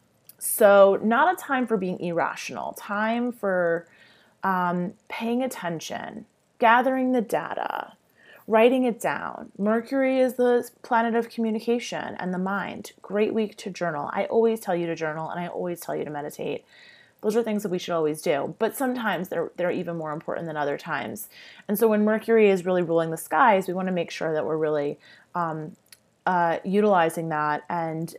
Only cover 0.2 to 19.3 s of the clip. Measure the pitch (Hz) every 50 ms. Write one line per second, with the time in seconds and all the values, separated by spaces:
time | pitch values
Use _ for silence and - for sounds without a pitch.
0.2 | _ - - _ - - - - 226 196 202 202 196 196 196 - - 214 226 254
1.2 | 302 359 359 - - - 277 254 254 - 226 190 190 180 180 - - 175 170 165
2.2 | 143 - - - - - 127 92 65 - - - - - 208 208 214 220 233 240
3.2 | 240 247 226 - - 196 185 180 175 170 170 170 170 - _ _ - - _ _
4.2 | _ _ _ _ - 190 190 185 180 175 175 180 175 - - - _ - - -
5.2 | 233 226 240 247 262 254 - - - 170 170 165 - - - - - - - -
6.2 | - - _ _ _ _ _ - 240 226 233 247 240 269 262 262 254 254 254 247
7.2 | 196 - - 151 - - - - - - - - - - - _ _ _ _ _
8.2 | _ - - - - - 214 220 226 247 254 262 254 247 208 - - 160 143 -
9.2 | 85 73 - - - - - - 196 214 220 233 226 - 277 269 262 262 262 262
10.2 | 254 247 226 - 247 247 240 240 240 - - _ - - 247 226 233 233 220 233
11.2 | 226 226 - 233 226 220 214 226 226 233 233 240 233 - 180 156 - - - -
12.2 | - 180 180 180 185 190 202 196 - - - - 208 - - _ - - 190 208
13.2 | 220 - - 220 220 202 - - - 202 175 - 175 170 156 147 143 - - 196
14.2 | 196 - - 226 226 226 220 220 - 208 180 175 170 165 165 160 160 156 151 160
15.2 | 160 151 - 175 170 175 - - 180 175 175 170 - - 151 156 156 156 151 147
16.2 | 147 151 151 - 156 - - - - _ _ - - - - - _ _ _ _
17.2 | - 214 202 233 226 220 208 208 208 185 175 180 - - 175 165 156 151 151 156
18.2 | - 180 151 139 139 - 165 - 226 214 220 - 277 254 247 247 226 214 180 160
19.2 | 185 -